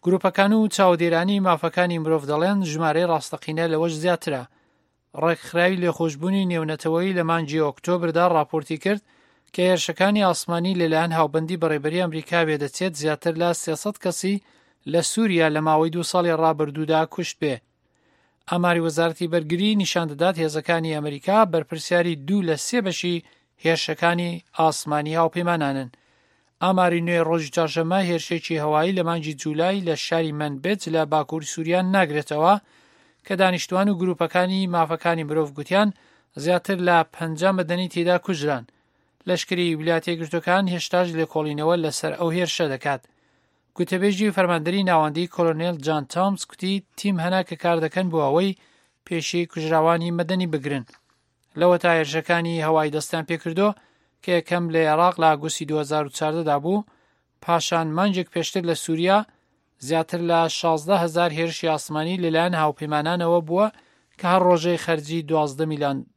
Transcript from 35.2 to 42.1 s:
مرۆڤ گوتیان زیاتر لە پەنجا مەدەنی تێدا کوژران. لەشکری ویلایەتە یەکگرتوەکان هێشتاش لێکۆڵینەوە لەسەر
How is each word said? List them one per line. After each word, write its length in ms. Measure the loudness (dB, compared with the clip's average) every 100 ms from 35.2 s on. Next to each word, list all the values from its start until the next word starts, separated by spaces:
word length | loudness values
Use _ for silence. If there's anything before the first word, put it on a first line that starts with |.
| 0
مرۆڤ 220 | -2 -2 -6
گوتیان 300 | 0 2 2 -2 _ _ _ -6
زیاتر 360 | 0 0 0 -2 4
لە 80 | 4 2
پەنجا 360 | -4 -6 0 0 0
مەدەنی 340 | -2 -2 -2
تێدا 220 | -2 2 0
کوژران. 400 | 0 -4 -2 -4 -6 _ _ _ _ _ -4
لەشکری 480 | -4 -2 -2 0 -2
ویلایەتە 300 | 0 0 -2
یەکگرتوەکان 520 | -6 -4 -4 0 2 2
هێشتاش 340 | -2 -2 0 0 -2
لێکۆڵینەوە 560 | -2 -2 -4 -2 0 0
لەسەر 280 | 0 -4 -6